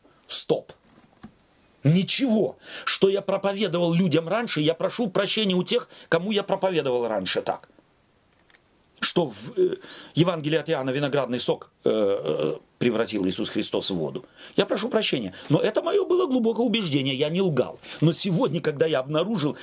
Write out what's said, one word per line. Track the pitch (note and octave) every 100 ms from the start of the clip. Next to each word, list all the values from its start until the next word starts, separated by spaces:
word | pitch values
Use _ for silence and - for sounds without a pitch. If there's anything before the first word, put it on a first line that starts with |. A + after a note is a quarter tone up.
| _ _ -
стоп. | - - - - - _ - _ _ - _ _ _ _ _
Ничего, | C#3 F3 F#3 - C4 A3 C3 - - -
что | - - G3
я | G3
проповедовал | F#3+ F#3+ G3 G3 G3 F3 E3+
людям | E3+ F#3 D#3 E3
раньше, | G#3+ A#3 D#3
я | D3+
прошу | D#3+ F#3 - A3+
прощения | F#3+ G3 A3 G#3 F3+
у |
тех, | E3+ A#3+ - - -
кому | E3 F#3+
я | G3+
проповедовал | G3 F#3+ F#3+ E3 C3+ B2 A#2
раньше | G#2+ F#2 G2+
так. | - - - _ _ _ _ _ _ _ _ _ _ _ _ _
Что | - F#3 C#3+
в, | - - -
э, | F#3 - - - -
Евангелии | C#3 E3+ E3 D3 D#3
от | D3
Иоанна | D3+ C3+
виноградный | C3+ C#3+ C#3+ B2 B2
сок, | E3+ D3+ - _ -
э, |
э, | A2 G2+ G2 - D#2 D2+ C#2 - -
превратил | B2 A2 G#2+ G#2+ F#2
Иисус | A2+ G#2
Христос | G#2 G2+ G#2 F#2+
в | F2+
воду. | D2 - - - - -
Я | G3
прошу | A3 A3+
прощения, | A3 - C#3 F#2+ - -
но | D3+
это | G3+ -
мое | E4+ G4+ F4+
было | F4+ D#4+
глубокое | B3+ A3+ A3 A#3+
убеждение, | A3+ F3 C#3 C3+ C3
я | D3+
не | F3
лгал. | F#3+ B2+ F2+ - - -
Но | D#3
сегодня, | - G3+ E3+ D#3 E3
когда | D3+ C#3+ D#3+
я | C#3
обнаружил, | C3 D#3 F#3+ A3+ D3 -